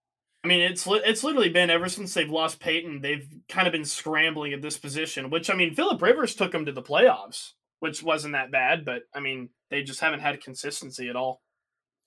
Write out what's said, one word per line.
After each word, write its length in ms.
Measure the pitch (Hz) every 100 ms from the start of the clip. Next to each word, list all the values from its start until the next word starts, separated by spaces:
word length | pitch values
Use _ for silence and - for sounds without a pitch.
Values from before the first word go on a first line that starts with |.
| _ _ _ _
I 40 | 170
mean, 140 | 180
it's 240 | 175 180 180
li-, 140 | 208
it's 200 | 208 220
literally 260 | 285 285 196
been 200 | 170 175
ever 200 | 170 180
since 240 | 185 190
they've 160 | 185 151
lost 300 | 156 160 156
Peyton, 420 | - 165 170 143
they've 260 | 139 147 139 - -
kind 180 | 190 180
of 40 |
been 100 | 165 147
scrambling 680 | - 160 156 160 156 147
at 80 | 143
this 160 | 147 151
position, 520 | 143 143 160 - 131
which, 200 | 160 165
I 60 | 185
mean, 180 | 170 160
Phillip 260 | 359 -
Rivers 340 | 202 262 262 -
took 180 | 185 170
'em 100 | 147
to 60 |
the 100 | 131
playoffs, 680 | 120 151 240 - - - - - _ _
which 220 | 160 -
wasn't 300 | 160 156 147
that 180 | 143 131
bad, 340 | 135 131 165 139
but, 180 | 123 - 143
I 40 |
mean, 300 | 139 131 123 _ _
they 120 | 139
just 160 | 139 135
haven't 180 | 160 147
had 200 | 147 139
consistency 680 | - 131 147 143 135 131 123
at 60 | 123
all. 260 | 131 131 _ _ _ _ _ _